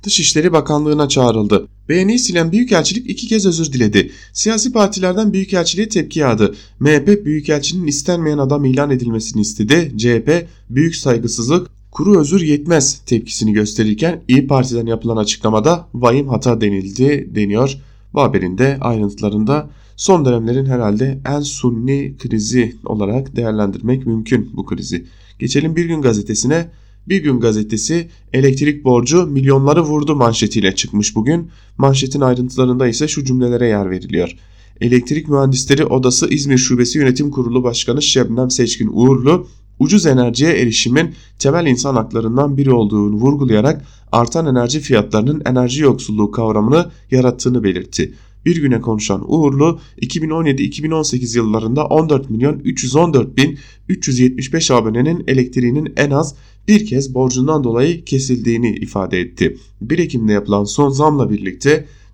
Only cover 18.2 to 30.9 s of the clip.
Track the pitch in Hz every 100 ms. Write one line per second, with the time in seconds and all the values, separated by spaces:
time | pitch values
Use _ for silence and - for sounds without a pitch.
18.2 | 131 98 90 95 135 135 120 110 104 -
19.2 | 104 107 110 151 147 - - - - 180
20.2 | 131 117 113 127 135 123 107 104 135 135
21.2 | 131 147 143 - 123 113 127 139 139 139
22.2 | 117 113 107 123 110 - - 104 101 123
23.2 | 135 120 113 107 101 - 110 131 127 113
24.2 | 110 120 - 104 - - - 85 - -
25.2 | - - 127 147 160 165 165 160 127 107
26.2 | 104 107 123 160 170 - - - - 190
27.2 | 151 123 113 107 107 110 - 170 170 -
28.2 | - 131 139 135 147 147 131 123 123 170
29.2 | 160 139 135 135 139 165 156 151 147 143
30.2 | 117 113 104 110 95 98 -